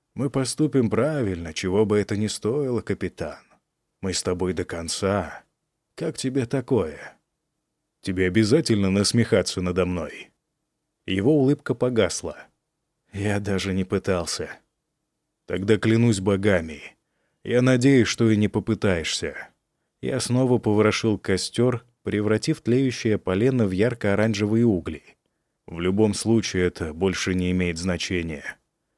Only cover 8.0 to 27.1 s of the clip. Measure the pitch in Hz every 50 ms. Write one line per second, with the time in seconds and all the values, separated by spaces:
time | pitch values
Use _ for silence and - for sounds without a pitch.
8 | - - 95 90 92 92 90 113 113 101 123 165 160 - 113 104 98 95 95 101
9 | 104 - - 120 113 - - 98 90 - - 98 90 90 90 90 90 90 90 87
10 | 78 73 - - - _ _ _ _ _ _ _ _ _ _ _ _ _ _ _
11 | - - 95 98 98 127 156 147 131 131 147 143 - - 131 120 123 127 127 110
12 | 101 85 - - - 85 73 - - _ _ _ _ _ _ _ _ _ _ _
13 | _ _ - 98 98 104 101 101 104 104 98 95 90 98 92 95 92 - 104 95
14 | - - 95 87 85 80 - - 82 - - - _ _ _ _ _ _ _ _
15 | _ _ _ _ _ _ _ _ _ - - 92 98 104 110 101 - 113 110 113
16 | 117 120 110 95 95 104 101 95 98 107 98 87 82 80 76 73 - - - _
17 | _ _ _ _ _ _ _ _ - 101 113 123 127 131 131 123 120 139 139 127
18 | 110 - - - 117 113 110 104 104 98 - 107 - - 110 92 - 104 92 85
19 | 78 - - - - 76 71 - - - _ _ _ _ _ _ _ _ _ -
20 | - 127 135 127 - - 120 123 131 123 127 110 - 110 104 104 110 107 101 -
21 | - 113 104 95 - - 98 90 - - - - 120 127 120 117 - _ _ _
22 | - - 95 104 104 104 107 110 - - 156 - - 117 117 131 139 131 120 -
23 | - 117 107 92 - - 92 95 110 135 131 127 110 98 92 90 104 123 - -
24 | - 104 98 101 107 113 110 98 107 104 110 113 120 117 101 87 80 - 80 71
25 | _ - _ _ _ _ _ _ _ _ _ _ - - 85 85 87 92 95 101
26 | 110 107 98 - - 107 117 113 98 - - 92 90 87 - - 85 80 76 82
27 | 92 95